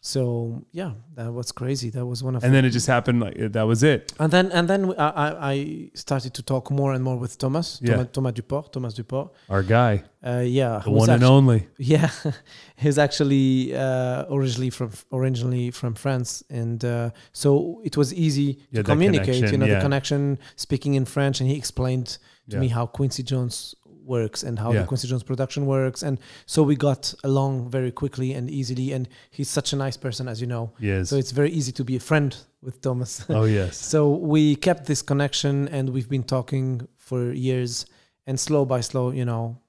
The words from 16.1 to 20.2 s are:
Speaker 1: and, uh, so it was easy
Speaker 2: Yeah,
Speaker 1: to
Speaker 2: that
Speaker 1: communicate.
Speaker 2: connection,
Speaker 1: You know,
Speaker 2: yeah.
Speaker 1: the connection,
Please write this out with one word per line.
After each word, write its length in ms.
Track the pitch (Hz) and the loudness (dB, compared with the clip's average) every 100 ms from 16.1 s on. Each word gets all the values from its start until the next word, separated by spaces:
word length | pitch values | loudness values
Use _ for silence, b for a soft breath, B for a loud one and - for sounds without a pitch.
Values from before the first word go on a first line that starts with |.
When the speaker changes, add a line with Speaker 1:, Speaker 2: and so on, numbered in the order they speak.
| 127 120 - - | -2 -4 -8 -10
Speaker 1:
and, 340 | 127 117 117 | -6 -4 -4
uh, 280 | 120 117 117 b b | -2 -2 -4 b b
so 500 | - 143 139 - 226 | -2 2 2 2 -6
it 140 | 208 - | -6 0
was 160 | 135 | 0
easy 300 | 175 160 139 143 | 2 0 2 0
Speaker 2:
Yeah, 100 | 139 | -2
Speaker 1:
to 260 | _ 117 | _ -4
Speaker 2:
that 0 | 98 | 2
Speaker 1:
communicate. 380 | 147 190 165 101 | 4 4 4 2
Speaker 2:
connection, 180 | 127 110 | 2 2
Speaker 1:
You 60 | 104 | 4
know, 80 | 104 | 4
Speaker 2:
yeah. 80 | 101 | 4
Speaker 1:
the 20 | |
connection, 560 | 139 139 131 143 | 2 0 0 0